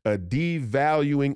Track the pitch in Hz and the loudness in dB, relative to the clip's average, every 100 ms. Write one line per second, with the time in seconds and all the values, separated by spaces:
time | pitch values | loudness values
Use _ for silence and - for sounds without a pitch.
0 | 110 104 90 127 170 165 120 131 147 156 | -2 -2 -2 -2 0 -2 -2 0 2 2
1 | 143 143 139 | 2 2 0